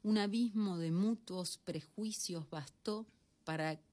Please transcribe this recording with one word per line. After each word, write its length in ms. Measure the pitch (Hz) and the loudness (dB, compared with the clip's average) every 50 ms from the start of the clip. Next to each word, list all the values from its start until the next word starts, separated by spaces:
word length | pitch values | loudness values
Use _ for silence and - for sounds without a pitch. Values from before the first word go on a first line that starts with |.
| - | 4
un 140 | 214 214 | 4 4
abismo 600 | 214 202 208 202 233 240 233 202 220 214 196 180 | 4 4 2 2 2 2 2 2 2 2 2 0
de 140 | 170 165 165 | 0 0 2
mutuos 640 | 165 175 202 220 233 220 - - 185 180 180 - - | 4 4 4 4 2 0 -4 -6 -6 -4 -4 -4 -6
prejuicios 920 | - _ - 160 160 - - _ - 214 220 214 - - - 175 165 151 - | -6 _ -6 -6 -6 -6 -8 _ -4 -4 -2 -2 -2 -2 -2 -2 -6 -6 -6
bastó 580 | - 156 143 - _ _ _ 226 214 214 226 - _ _ _ _ _ _ _ | -8 -8 -8 -10 _ _ _ -4 -4 -4 -6 -12 _ _ _ _ _ _ _
para 360 | - 160 156 156 160 156 156 _ _ | -4 -2 0 0 -2 -2 -4 _ _